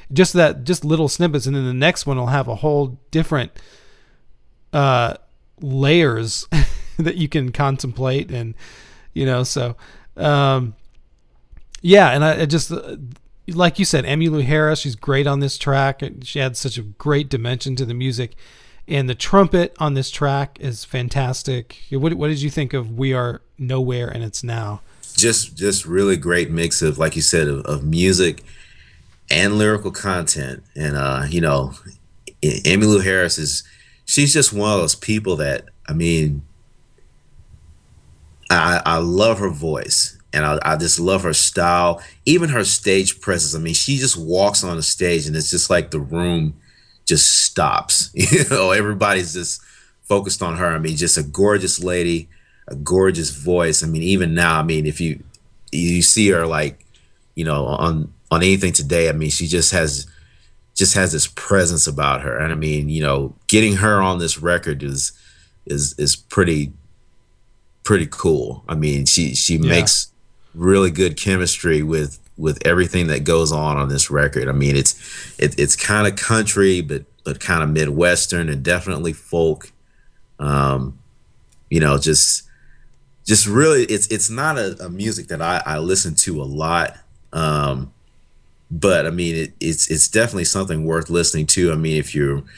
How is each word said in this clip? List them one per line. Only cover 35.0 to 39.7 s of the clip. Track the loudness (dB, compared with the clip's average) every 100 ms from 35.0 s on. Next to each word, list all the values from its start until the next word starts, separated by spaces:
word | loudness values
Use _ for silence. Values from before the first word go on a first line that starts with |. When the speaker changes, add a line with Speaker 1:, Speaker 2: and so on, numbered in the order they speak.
| -2 -2 0 -2
Speaker 2:
that, | -2 -4 -8 -20 -8
I |
mean, | -2 0 2 0 -2 -8 _ _ _ _ _ -20 _ _ -20 -20 -20 -20 -20 _ -20 _ -20 -20 _ 0
I, | 2 2 0 0
I | 0
love | 0 2 2 2
her | -2
voice, | -4 -6